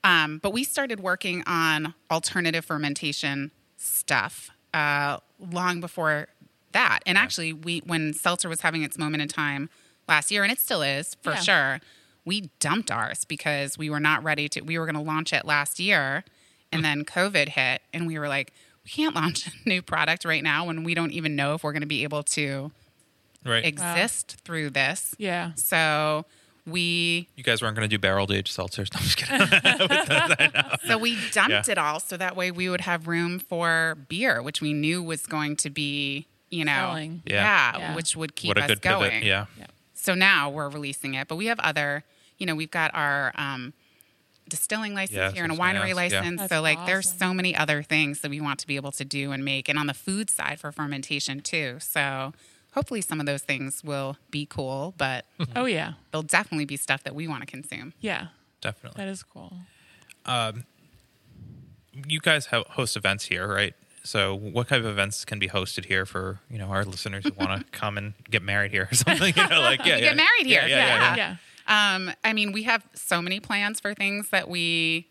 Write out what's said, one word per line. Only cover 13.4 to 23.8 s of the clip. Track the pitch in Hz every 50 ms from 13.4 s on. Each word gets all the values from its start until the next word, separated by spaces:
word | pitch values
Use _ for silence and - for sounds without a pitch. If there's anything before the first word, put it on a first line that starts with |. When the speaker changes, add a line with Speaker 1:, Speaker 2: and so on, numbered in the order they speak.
| - 156 147 143 143 139 -
Speaker 1:
we | - 156 151
were | 151 147
not | 151 151 156 - 147
ready | 156 151 147 147 147
to, | - -
we | - 160 165
were | 165 160
gonna | 160 156 151
launch | 151 156 156 156 165 - 165
it | 135 -
last | 156 147 147 143 - - -
year, | 175 202 202 160 139 135 139 160 - - _ _ _ _ _ _ _ _
and | - 160
Speaker 2:
Hmm. | 160
Speaker 1:
then | 151 147 147 147
covid | - - 180 180 202 196 165 139 151
hit, | - 143 131 127 127 - _ _ -
and | 165 170
we | 165 160 156
were | 147
like, | 147 139 139 135 - _ - - _ _ _ _
"We | -
can't | - - 302 311 -
launch | 170 156 175 - - -
<laughs> |
a | 170 - - - 233
new | 185 180
product | - - - 160 156 156 165 175 -
right | 170 160 151 147
now | 156 147 151 175
when | 175 160 160 160
we | 170 170
don't | 170 170 156 -
even | 170 160 156 151
know | 139 139 143 151
if | 165 -
we're | 151 147
gonna | 151 151
be | 147 147 123 135
able | 147 151 147 147
to | - - 156 147 139 135 135 139 156 - _ _ _ _ _ _ _ _ _ _ _ _ _ -
Speaker 2:
Right. | 127 113 117 -
Speaker 1:
exist | 160 147 147